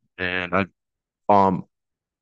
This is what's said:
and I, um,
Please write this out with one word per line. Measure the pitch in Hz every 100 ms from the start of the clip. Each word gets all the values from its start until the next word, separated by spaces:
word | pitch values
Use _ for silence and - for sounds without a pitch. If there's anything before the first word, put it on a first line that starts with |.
| _ -
and | 90 92 90
I, | 90 95 _ _ _ _ _ -
um, | 101 98 92 - _ _ _ _ _